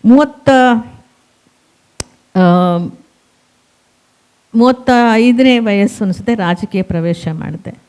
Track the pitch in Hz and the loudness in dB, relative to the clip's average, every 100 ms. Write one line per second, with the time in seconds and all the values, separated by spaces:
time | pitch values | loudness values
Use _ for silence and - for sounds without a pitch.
0 | 220 262 294 - - 262 254 233 - - | 4 4 2 -2 0 2 2 0 -6 -20
1 | _ _ _ _ _ _ _ _ _ _ | _ _ _ _ _ _ _ _ _ _
2 | - _ _ 190 180 175 180 175 170 - | -18 _ _ 0 2 2 0 -4 -6 -12
3 | _ _ _ _ _ _ _ _ _ _ | _ _ _ _ _ _ _ _ _ _
4 | _ _ _ _ _ 226 240 247 247 240 | _ _ _ _ _ 0 0 0 0 0
5 | 233 220 240 240 262 247 220 202 202 - | 2 2 2 2 2 2 0 0 -2 -2
6 | 202 180 202 233 175 175 208 196 185 170 | -6 -4 -4 -4 -2 -4 -4 -6 -4 -4
7 | 170 170 170 160 - 160 - - | -4 -4 -6 -8 -10 -12 -14 -18